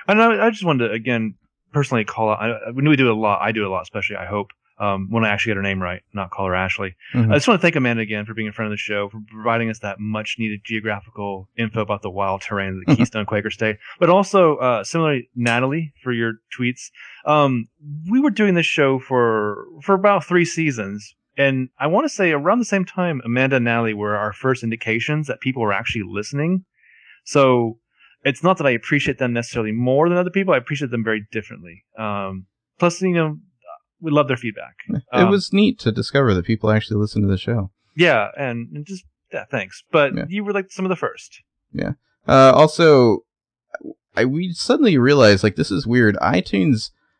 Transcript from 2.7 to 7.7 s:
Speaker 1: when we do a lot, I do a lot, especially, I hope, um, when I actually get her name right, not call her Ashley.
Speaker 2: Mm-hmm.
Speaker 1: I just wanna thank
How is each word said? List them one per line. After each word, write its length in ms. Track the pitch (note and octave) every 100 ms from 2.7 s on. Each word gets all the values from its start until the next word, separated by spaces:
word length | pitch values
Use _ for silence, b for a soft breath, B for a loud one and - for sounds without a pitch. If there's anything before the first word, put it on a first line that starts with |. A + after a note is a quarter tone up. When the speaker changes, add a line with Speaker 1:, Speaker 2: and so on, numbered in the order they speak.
Speaker 1:
when 160 | B2+ D3
we 80 | C#3
do 160 | B2+
a 20 |
lot, 280 | A2 G#2+ G2
I 100 | G2+
do 140 | A2 G2+
a 20 |
lot, 140 | F#2
especially, 340 | - G#2 - G2
I 80 |
hope, 240 | F#2 G2+ G2+ _ _ -
um, 280 | G#2 G2 F#2+
when 140 | A2+
I 60 | A2
actually 200 | G2+ A2+
get 60 | G2+
her 60 |
name 200 | G2 F#2+
right, 200 | F2+ F#2 _
not 180 | G2+ F#2
call 160 | - F#2+
her 80 |
Ashley. 420 | F2+ F#2+ - G2 - B
Speaker 2:
Mm-hmm. 180 | B2+ A2
Speaker 1:
I 20 | D3
just 120 | C#3+
wanna 100 | E3+
thank 160 | E3+